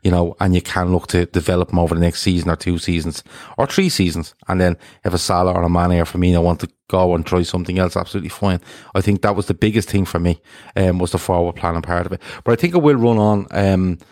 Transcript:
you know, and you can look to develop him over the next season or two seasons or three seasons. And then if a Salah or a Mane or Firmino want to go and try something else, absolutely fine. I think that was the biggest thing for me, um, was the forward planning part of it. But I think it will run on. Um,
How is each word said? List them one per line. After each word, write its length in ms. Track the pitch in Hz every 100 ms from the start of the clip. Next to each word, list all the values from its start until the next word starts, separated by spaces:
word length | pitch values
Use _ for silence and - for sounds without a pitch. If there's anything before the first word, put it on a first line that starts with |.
you 80 | 98
know, 240 | 90 87 -
and 140 | 95
you 80 | 90
can 300 | - 95 90
look 160 | 90 -
to 180 | 90 87
develop 460 | 92 85 90 90
him 60 | 90
over 160 | 85 82
the 60 |
next 200 | 85 -
season 300 | - 90 85
or 40 | 82
two 220 | - 85
seasons 460 | - 85 80 - - - - -
or 80 | 139
three 240 | - 190
seasons. 460 | - 92 82 82 _ -
And 140 | 92
then 160 | 90 87 - -
if 120 | 98 90
a 20 |
Salah 360 | - 90 92
or 100 | 90
a 40 | 87
Mane 300 | 87 87 87
or 40 | 82
Firmino 380 | 90 90 87
want 160 | 85 85
to 100 | - _ _
go 260 | 92 90 85
and 100 | 82
try 160 | 90
something 380 | 87 92 87 90
else, 180 | 90 92
absolutely 320 | 87 104 82
fine. 320 | - 101 87 - - -
I 80 | 98
think 220 | 98 101
that 120 | 107 101
was 120 | -
the 80 | 90
biggest 340 | 107 107 -
thing 160 | 101 92
for 140 | 87
me, 200 | 87 85 _ - - -
um, 240 | 92 90
was 120 | 87
the 60 | 90
forward 380 | - 90 87 85
planning 260 | 85 82
part 240 | 78 87 87
of 60 |
it. 100 | 90 - -
But 80 | -
I 40 | 117
think 200 | 175 175
it 80 |
will 140 | 151 135
run 200 | 117 113
on. 300 | 107 104 -
Um, 480 | - 98 95 92 87 -